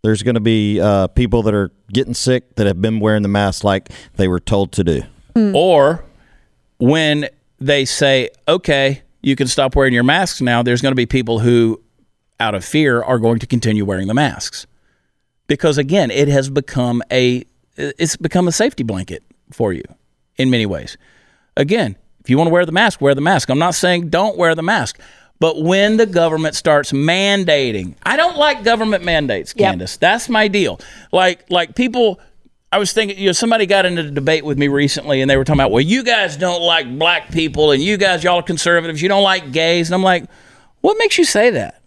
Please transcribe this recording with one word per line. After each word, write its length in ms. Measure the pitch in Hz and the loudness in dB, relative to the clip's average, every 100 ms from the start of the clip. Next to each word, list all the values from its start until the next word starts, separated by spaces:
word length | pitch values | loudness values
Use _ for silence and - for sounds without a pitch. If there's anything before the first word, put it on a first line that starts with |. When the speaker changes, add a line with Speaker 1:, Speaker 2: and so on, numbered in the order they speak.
Speaker 1:
There's 200 | 110 107 | 0 0
gonna 180 | 120 117 | 0 0
be, 400 | 110 110 104 104 | 2 2 0 0
uh, 260 | 101 98 92 | 2 2 0
people 340 | - 120 117 | 0 0 0
that 120 | 110 | 0
are 160 | 104 95 _ _ | 0 -4 _ _
getting 220 | 101 131 | -4 -4
sick 420 | 120 127 127 _ - | -4 -2 -2 _ -2
that 100 | 101 | -2
have 140 | 90 | 0
been 160 | 110 110 | -2 0
wearing 220 | 107 107 | 0 0
the 60 | 101 | 0
mask 340 | 101 101 - | 0 0 0
like 240 | 104 98 - - - - | -2 -2 -4 -20 -14 -2
they 100 | 92 | 0
were 120 | 90 | 0
told 320 | - 101 98 | 0 -2 0
to 120 | - | -2
do. 180 | 85 76 - _ _ 226 | 0 -2 -6 _ _ -2
Speaker 2:
Hmm. 180 | 220 | 0
Speaker 3:
Or 500 | 170 180 160 139 170 - _ _ _ _ _ _ _ | 2 4 4 4 0 -10 _ _ _ _ _ _ _
when 500 | 120 160 156 147 147 _ _ _ | 2 2 2 -2 -4 _ _ _
they 240 | 135 143 | 0 0
say, 440 | 127 - 143 135 120 _ - | 0 0 2 2 0 _ -2
"Okay, 540 | 180 - 139 135 139 _ _ | -2 0 0 0 -2 _ _
you 140 | 135 135 | -2 0
can 100 | 131 | 0
stop 300 | - 135 143 | 0 0 2
wearing 180 | 135 | 2
your 80 | 120 | 2
masks 380 | 123 165 185 - | 2 2 -2 -2
now," 220 | 123 120 | 0 0
there's 200 | 123 120 | 0 0
gonna 120 | 135 131 | 0 0
be 100 | 117 | 0
people 340 | 131 117 113 | -2 -2 0
who, 400 | 120 120 113 110 _ _ _ _ _ _ | 2 4 2 -2 _ _ _ _ _ _
out 140 | 113 | -4
of 100 | 101 | -4
fear, 380 | - 156 151 120 | -2 0 2 0
are 160 | - 127 | 0 0
going 200 | 113 117 | 0 -2
to 80 | - | -2
continue 380 | 123 110 107 | -2 0 -2
wearing 240 | 101 92 95 | -2 -4 -2
the 60 | |
masks. 520 | 123 147 - - - - _ _ _ _ _ _ _ - | 0 -2 -4 -12 -14 -20 _ _ _ _ _ _ _ -6
Because, 320 | - 160 147 | 0 0 0
again, 320 | 139 190 135 | 0 0 0
it 180 | 107 147 | 0 2
has 200 | 143 135 | 2 0
become 520 | 135 131 131 123 120 - | -4 -4 -4 -2 -2 -2
a, 320 | 127 123 123 - _ _ - | 0 2 0 -8 _ _ -10
it's 400 | 143 - 165 - | -10 -4 -4 -4
become 320 | - 180 180 | -2 0 0
a 40 | |
safety 300 | - 240 - | 0 -2 -2
blanket 400 | 117 95 92 87 _ _ _ | -6 -6 -8 -12 _ _ _
for 200 | - 110 | -4 -4
you 120 | 82 - - _ _ _ - | -4 -12 -20 _ _ _ -2
in 140 | 131 | 0
many 160 | 123 104 | 0 0
ways. 300 | 82 - - _ _ _ _ _ - | -6 -10 -18 _ _ _ _ _ -4
Again, 400 | 143 226 135 92 _ _ | 0 0 -2 -6 _ _
if 100 | - | 0
you 80 | 131 | 2
wanna 120 | 165 | 4
wear 140 | 170 175 | 2 2
the 60 | |
mask, 280 | 170 220 - | 2 0 2
wear 140 | 139 | 0
the 60 | 139 | 2
mask. 300 | 151 180 - | 2 0 0
I'm 80 | 135 | 0
not 160 | 175 | 0
saying 340 | - 180 175 170 | 0 0 0 0
don't 280 | 165 208 175 | -2 -2 0
wear 180 | 170 | 0
the 80 | 165 | 0
mask. 360 | 165 214 117 - - _ _ _ | -2 -2 -4 -10 -20 _ _ _
But 200 | 160 151 | 0 0
when 360 | 160 190 208 220 | 0 2 4 2
the 100 | 220 | 2
government 480 | 175 165 160 156 | 2 2 0 -2
starts 380 | - 165 147 143 | -2 2 2 2
mandating, 1000 | 139 151 180 202 202 175 147 127 104 90 - | -2 0 0 0 0 2 0 0 -4 -8 -8
I 120 | - 269 | -4 0
don't 200 | 339 320 | 0 0
like 260 | 302 269 | 0 0
government 400 | 214 226 220 196 | 0 0 0 -2
mandates, 480 | 175 160 139 101 - - | 0 -2 -2 -6 -6 0
Speaker 2:
Yep. 140 | 190 | 0
Speaker 3:
Candace. 260 | 92 90 - | 0 -10 -2
That's 320 | 165 226 - | 0 0 -2
my 180 | 220 214 | 0 0
deal. 320 | 202 160 90 - - - | 0 -2 -4 -16 -20 -4
Like, 340 | 180 185 175 _ | 0 0 -2 _
like, 240 | 180 170 | -2 -2
people, 460 | - 254 247 226 185 - - _ _ _ | -2 -2 2 0 -2 -16 -20 _ _ _
I 80 | 190 | -2
was 140 | 196 | 0
thinking, 260 | 220 208 190 | -2 -4 -2
you 80 | 196 | -2
know, 60 | |
somebody 340 | 175 233 226 190 | 0 0 2 2
got 180 | 196 | 2
into 180 | 185 175 | 2 -2
a 80 | 151 | -4
debate 340 | 143 139 160 | -4 0 -2
with 120 | 147 143 | -2 0
me 120 | 143 | 0
recently, 520 | 139 143 139 147 135 | 2 0 -2 -2 -2
and 80 | 135 | 2
they 80 | 135 | 0
were 60 | |
talking 140 | 135 143 | 2 2
about, 120 | 131 | 2
"Well, 80 | 113 | 2
you 240 | 151 247 | 2 0
guys 320 | 247 226 185 147 | 0 -2 -2 -4
don't 260 | 180 175 | -4 -2
like 340 | 170 165 127 131 | 0 -2 -4 -2
black 360 | 165 170 - | -2 -2 -4
people, 400 | 160 160 151 151 | -4 -4 0 2
and 100 | 139 | 2
you 140 | 175 202 | 0 0
guys, 260 | 196 175 | 0 0
y'all 160 | 175 175 | 0 0
are 40 | |
conservatives, 600 | - 170 175 170 165 151 | -2 -4 0 0 0 -4
you 60 | 185 | 0
don't 160 | 196 | 2
like 260 | 196 190 147 | 2 0 -2
gays." 380 | 147 165 175 165 | -2 0 0 0
And 80 | 180 | 0
I'm 60 | |
like, 200 | 190 180 - _ _ _ _ _ | 2 0 -4 _ _ _ _ _
"What 160 | - 427 | 0 2
makes 200 | 440 370 | 0 2
you 60 | |
say 260 | 330 202 240 | 2 2 2
that?" 300 | 165 101 _ | 0 -8 _